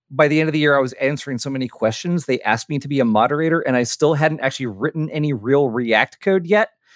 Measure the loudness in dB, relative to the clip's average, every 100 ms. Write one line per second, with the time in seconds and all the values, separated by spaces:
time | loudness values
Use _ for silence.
0 | _ 2 2 4 2 2 4 4 2 0
1 | -2 -2 -6 -8 -6 -6 -6 -2 -2 -2
2 | -2 -2 0 -2 0 -2 -2 -6 -2 0
3 | 2 2 2 0 0 0 0 0 -2 0
4 | 0 2 0 0 -4 -4 -8 -6 -6 -4
5 | -6 -4 -2 -2 2 2 2 0 2 2
6 | 2 -2 0 0 2 0 0 _ _